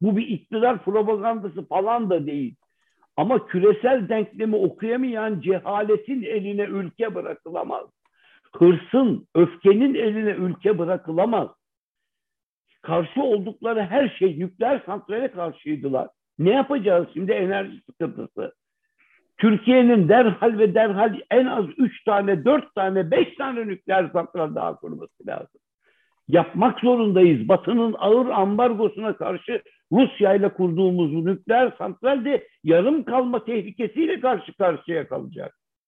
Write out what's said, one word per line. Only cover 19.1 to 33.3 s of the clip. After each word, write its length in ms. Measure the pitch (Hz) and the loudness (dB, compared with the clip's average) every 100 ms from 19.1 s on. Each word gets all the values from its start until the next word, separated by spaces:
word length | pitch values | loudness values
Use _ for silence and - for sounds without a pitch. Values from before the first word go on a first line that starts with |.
| _ _ - | _ _ 0
Türkiye'nin 680 | 220 214 240 254 240 226 160 | 2 2 4 6 6 6 6
derhal 500 | 226 226 - 233 208 | 6 4 2 0 2
ve 160 | 214 | 2
derhal 460 | 214 220 196 226 - - | 4 0 2 0 -2 0
en 160 | 233 254 | 2 2
az 180 | 233 165 - | -2 -6 -2
üç 260 | 240 - | -2 -2
tane, 400 | 220 202 196 180 | -2 0 0 0
dört 300 | 233 294 - | 2 0 0
tane, 360 | 208 190 190 165 | -4 -2 -2 0
beş 240 | - - | 0 0
tane 320 | - 269 233 220 | -4 -8 -6 -8
nükleer 440 | 185 - 190 160 | -8 -2 0 0
santral 420 | 175 - 180 156 | -4 -4 -6 -6
daha 220 | 156 85 - | -4 -6 -8
kurması 500 | - - - _ - | -12 -14 -16 _ -12
lazım. 340 | - - _ _ _ _ _ _ _ - | -12 -12 _ _ _ _ _ _ _ 2
Yapmak 520 | 165 160 175 233 - | 2 2 0 0 2
zorundayız. 680 | 240 240 214 185 175 131 110 | 2 2 2 6 6 4 2
Batı'nın 460 | 180 185 233 233 - | 0 2 0 0 0
ağır 280 | 196 233 254 | 2 4 2
ambargosuna 880 | 214 190 208 247 214 208 208 220 - | 0 0 2 0 2 -2 -2 -8 -6
karşı 460 | 165 185 - 240 _ _ - | -6 -6 -6 -8 _ _ -2
Rusya 420 | 196 269 - 196 | 2 2 4 2
ile 140 | 202 196 | 4 2
kurduğumuz 680 | 190 180 165 190 180 156 | 0 -2 2 0 2 0
bu 100 | 160 | 0
nükleer 480 | 170 190 - 233 247 - | -2 -4 0 2 2 -2
santral 460 | 202 175 254 277 | -10 -4 -2 -2
de 240 | 240 262 - _ | -2 -4 -4 _
yarım 400 | 151 165 226 311 | 2 2 4 0
kalma 400 | 226 247 247 | -2 -2 -2